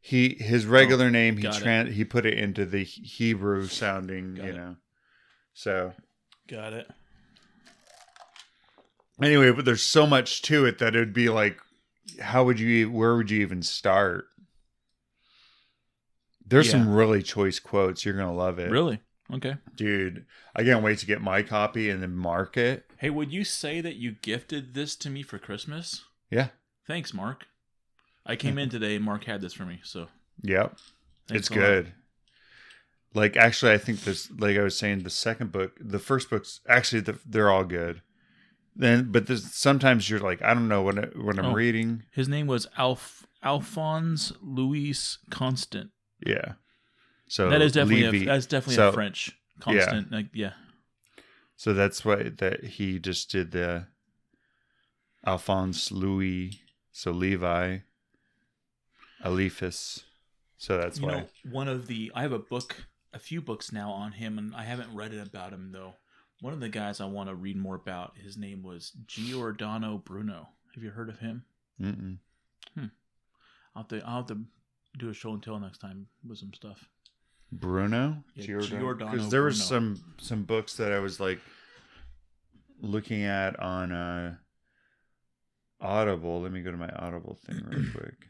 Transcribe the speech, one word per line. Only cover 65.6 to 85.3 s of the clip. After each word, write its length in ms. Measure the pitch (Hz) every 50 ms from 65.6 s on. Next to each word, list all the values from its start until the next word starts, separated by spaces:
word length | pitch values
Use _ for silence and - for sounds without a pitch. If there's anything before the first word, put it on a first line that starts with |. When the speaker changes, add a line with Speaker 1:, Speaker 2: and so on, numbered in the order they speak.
| 95 95 95
Speaker 2:
though. 220 | 95 95 92 95 _ _ _ _ _ _ _ _ _
One 120 | - 127 156
of 80 | 156
the 80 | 123 110
guys 320 | 104 110 104 104 101 -
I 60 | 101
wanna 280 | 95 101 101 98 98 95
read 220 | 90 92 98 98
more 180 | 98 98 95 95
about, 400 | 90 _ - 92 90 90 - _
his 200 | - 98 101 98
name 260 | 107 104 98 101 95 92
was 300 | 92 90 85 85 - - - 113
Giordano 920 | _ - - 110 120 127 131 120 113 110 104 110 107 107 110 110 110 107 101
Bruno. 500 | 90 - 92 98 107 107 101 82 76 - _ _ _ _ _
Have 80 | 120 113
you 60 | 107
heard 180 | 101 113 117 113
of 100 | 107 -
him? 260 | 113 113 113 123 123 _ _ _ _ _ _ _
Speaker 1:
Mm-mm. 380 | 95 98 101 - 98 95 92 92 _ _ _ _ _ _ _ _ - - _
Speaker 2:
Hmm. 120 | 156 - 104 _ _ _ _ _ _ _ _ _ _ _ _ _ _ _ _ _
I'll 80 | 110 110
have 60 | _
to, 180 | - 107 -
I'll 100 | 120 120 123
have 80 | 123
to 140 | 123 117 104 113 117 _ _ _ _ _ _ _ _ _ 135
do 100 | 123 117
a 60 | 107
show 180 | - - 113 107
and 100 | 104 104
tell 160 | 113 110 104
next 200 | 101 95 87 -
time 280 | - 98 95 98 98 107 _ _ _
with 120 | 120 113 104
some 140 | 98 101 95
stuff. 340 | - - 110 98 - - _ _ _ _ _ _ _ _ _ _ _ _ _
Speaker 1:
Bruno? 720 | - 87 92 90 90 95 98 104 113 117 131 147 156 147 139 _ _
Speaker 2:
Yeah, 120 | - 104
Speaker 1:
Giordano? 340 | 101 101 101 104 104 104 101
Speaker 2:
Giordano 300 | 127 127 127 113 110 107 113 123
Speaker 1:
'Cause 120 | 107 107
there 120 | 113 135 143
was 260 | 147 131 107 101 -
Speaker 2:
Bruno. 260 | 131 120 117 110 104
Speaker 1:
some, 200 | - - - - -
some 240 | - - 123 110 101
books 300 | 82 113 110 107 - -
that 160 | - 113 104 101
I 60 | 101
was, 200 | 98 98 92 90
like, 200 | 98 92 92 85 - - - - - _ _ - _ _ _ - - - - - _ _ _ _ _ _ _ _ _ _ _ _
looking 420 | - 107 101 107 104 - 113 104 104
at 340 | 101 98 98 95 95 - -
on, 320 | - 92 92 92 90 90 90
uh, 440 | 87 87 87 87 87 87 87 85 - _ _ _ _ _ _ _ _ _ _ _ _ _ _ _ _ _ _